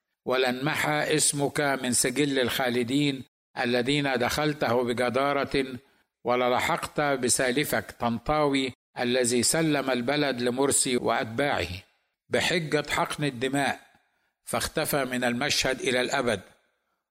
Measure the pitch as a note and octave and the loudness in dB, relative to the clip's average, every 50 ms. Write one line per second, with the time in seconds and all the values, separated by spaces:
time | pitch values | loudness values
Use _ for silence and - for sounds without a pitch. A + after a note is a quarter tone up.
0 | _ _ _ _ _ B2+ B2+ B2+ C3 B2+ B2 B2+ C3+ D3+ D3 - - D3+ D3+ D3+ | _ _ _ _ _ -2 0 2 2 0 0 0 -2 -2 -2 0 0 0 0 0
1 | D3+ - D#3 D3+ - - - C#3+ C#3+ C3+ - - D3 C#3+ C3+ C3 C3 B2 A#2 - | 0 2 2 2 2 0 0 0 -2 -2 0 0 0 0 0 0 0 0 0 0
2 | - C3+ B2 C3+ D3 C#3+ C3+ C3+ B2 A2+ - - C3+ B2+ A#2+ B2 B2 A2+ C3+ C#3+ | 0 0 2 0 0 2 2 2 0 0 0 0 0 0 0 0 0 0 0 0
3 | D3 C#3+ C3+ C3 A#2 - _ _ _ _ _ - C3 A#2+ A#2+ B2 A#2+ B2+ C#3+ D3 | 0 0 -2 -4 -10 -16 _ _ _ _ _ -4 -2 0 0 0 2 2 0 0
4 | C#3+ C3+ C3 A#2+ A#2+ A2 - D3+ D3+ D3+ C#3+ D3 D3+ A#2+ A#2 B2 B2+ A#2+ B2 A2+ | 0 0 0 0 0 0 0 0 0 0 0 0 0 2 2 2 2 0 0 0
5 | B2+ B2 A2+ C3 C#3 C#3+ C#3+ C#3+ C3 - - C#3 C3 C3 B2+ B2 - _ _ _ | 0 0 2 2 2 2 2 0 -2 0 0 -2 -2 -2 -6 -12 -14 _ _ _
6 | _ _ _ _ - A#2+ A#2+ B2 B2 B2 B2 A2+ - - E3 - - - - - | _ _ _ _ -2 0 0 2 2 2 2 2 2 0 -2 -2 -4 -6 -4 -2
7 | D3 C#3+ C#3 C3 B2 A#2+ - - C3+ B2 B2 D3 D3 C#3+ C3 A2+ G2+ - - - | 0 0 0 0 0 0 0 2 0 0 0 0 0 0 -2 -2 -2 -6 -8 -4
8 | B2 A#2+ A#2 A2+ - - D3+ D#3 D3+ C#3+ C#3 C3+ C3+ B2+ - - _ _ _ - | -2 -2 -2 -2 -2 -2 0 2 2 2 2 0 -2 -2 -6 -10 _ _ _ -4
9 | B2+ B2 B2 B2+ B2+ A#2 B2 B2 A2+ - - D#3+ E3 D#3 D3 C#3 C3 C3+ B2+ B2 | -2 0 2 2 2 2 2 2 2 2 2 2 2 2 2 0 0 0 -2 0
10 | A#2+ B2+ C#3+ D3 D3 C#3 B2+ A#2+ B2 B2 A#2+ C3 C#3 C3+ - - - C#3 B2 A#2+ | 0 0 0 0 0 0 0 0 -2 -2 2 2 2 2 4 2 2 2 0 0
11 | B2+ A#2 A2+ A#2+ C3+ A2 A2+ B2 C#3+ D3 A#2+ F#2 F2 E2+ F2+ F#2+ - _ _ _ | 0 0 0 0 -2 -4 -2 -2 0 0 0 -2 -2 -4 -6 -12 -14 _ _ _
12 | _ _ _ _ _ _ - A#2+ - - D#3 F3+ D#3+ D3 D3+ D3 D3 - - D3+ | _ _ _ _ _ _ -2 0 0 2 0 -2 -2 0 -2 -2 -2 -2 0 -2
13 | E3+ - - - D3 C#3+ B2+ A#2 B2+ C3+ C3+ C#3+ C#3 A#2+ - - - _ _ _ | 0 -2 -2 -2 -4 -4 -2 -2 -4 -2 0 0 0 0 -2 -4 -10 _ _ _
14 | _ _ _ _ _ _ _ _ _ - - A#2 - - - D#3+ D3+ - - C#3+ | _ _ _ _ _ _ _ _ _ -6 -4 -4 -4 -2 -4 -4 -2 0 0 0
15 | C3+ B2+ B2+ B2 B2+ A#2+ A#2+ A#2+ C#3+ C#3+ - - - C3+ C3 B2 - C3+ A#2+ B2 | -2 -2 -2 -2 -2 -2 0 0 -2 0 0 0 0 0 -2 0 0 0 0 0
16 | B2 - B2 C#3 B2+ A#2+ G#2+ F#2 - - - _ _ _ _ _ _ _ _ _ | 0 0 0 0 0 0 0 -2 -4 -12 -20 _ _ _ _ _ _ _ _ _
17 | _ _ | _ _